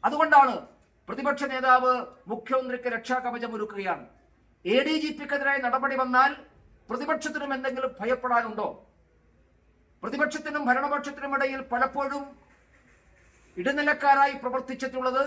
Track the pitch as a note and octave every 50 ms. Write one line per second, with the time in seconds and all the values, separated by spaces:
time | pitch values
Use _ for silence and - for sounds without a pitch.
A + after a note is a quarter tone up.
0 | - G#3+ D4+ D4 D#4+ D4+ D4+ C#4 C#4 B3+ A3 - - - - _ _ _ _ _
1 | _ - - - C4 C#4+ C#4+ C#4+ C#4+ C4 C4 C4 B3+ C4 B3+ B3+ B3+ B3+ B3+ B3
2 | - - - - _ F3+ A3 G#3+ - - C4 C4 B3+ B3 B3 A#3+ - B3 A#3 A3+
3 | A3+ - B3+ B3+ B3 B3 A#3+ A#3+ A#3+ A3+ A3 G#3+ G#3 G#3+ G#3 G3+ G3 F#3 E3+ -
4 | - - _ _ _ _ _ _ _ _ _ _ _ F3+ G#3+ B3+ C#4+ D#4 D#4 D4+
5 | D#4 D4+ - - D4 - C#4+ C#4+ C#4+ C#4 C#4 C4+ C4 B3 A#3+ C4 B3+ C4+ C4 C4
6 | C4 B3 B3 B3+ C4+ C#4 D4 - - - _ _ _ _ _ _ _ _ A3+ -
7 | C#4+ D4+ D#4+ D#4+ - D#4 A#3+ D4+ C#4+ C#4 C4+ C4 C4 C4+ C4 B3+ C4 C4 - -
8 | G3 A#3 B3+ B3 B3 B3+ A#3+ A#3 A3+ A3 G#3 G#3+ G#3 - - - - _ _ _
9 | _ _ _ _ _ _ _ _ _ _ _ _ _ _ _ _ _ _ _ _
10 | - A3 - C#4 D4+ D4+ D4+ D4+ D4+ D#4 D4 D4+ C#4+ B3 B3 C4 C4+ C#4+ C#4+ C#4+
11 | C#4+ C#4+ C#4+ - C4+ C#4 C#4 C4+ C#4 C4 C4+ C4 C4 - A#3+ A#3+ C4 - - C#4
12 | C#4 C4+ C#4 C#4+ C#4+ - - - _ _ _ _ _ _ _ _ _ _ _ _
13 | _ _ _ _ _ _ _ _ _ _ _ F#3 F3+ C4 C#4 D4 D4 D4 D4 D4
14 | C#4 C#4+ C#4 C#4 C#4 C#4 C4+ - - B3 B3+ C4 B3+ C4 C4 B3+ C4 C4 B3+ C4
15 | B3+ B3+ B3+ C4 C#4